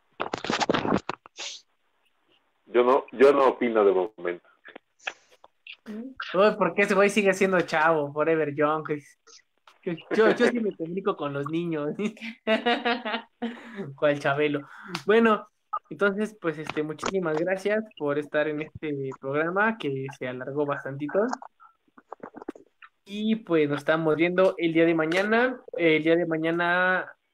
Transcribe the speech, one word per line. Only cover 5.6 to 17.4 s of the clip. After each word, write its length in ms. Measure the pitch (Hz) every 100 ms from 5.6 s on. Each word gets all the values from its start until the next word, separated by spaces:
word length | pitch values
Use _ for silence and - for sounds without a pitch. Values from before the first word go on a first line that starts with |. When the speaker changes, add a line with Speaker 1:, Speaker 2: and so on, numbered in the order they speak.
| - - -
Speaker 2:
Uy, 720 | 214 262 262 - 175 214 214
¿por 180 | 180
qué 80 | 185
ese 120 | 202
güey 160 | 190 202
sigue 240 | 214 196
siendo 260 | 185 190 180
chavo? 520 | 165 160 156 160 143
Forever 420 | 147 151 160 147
young. 300 | 143 147 156 151 151 - _ - - _ _ _ _
Yo, 100 | - 165 -
yo, 160 | - 214
yo 160 | 196 240
sí 140 | 233
me 140 | 214
comunico 420 | - 165 185 196 185
con 160 | 143
los 140 | 139 143
niños. 420 | 165 175 156 147 - 214 - 226 - -
<laughs> 800 | 220 240 240 240 247 214 226 - _ 233 233 - 214 156 139
¿Cuál 220 | 151 143
Chabelo? 400 | 147 139 151 143 - - 202 175
Bueno, 440 | - 220 226 214 - _ _ - -
entonces, 460 | 151 202 196 214 214
pues, 160 | 170 151
este, 240 | 151 -
muchísimas 540 | 156 151 - 190 170
gracias 480 | 156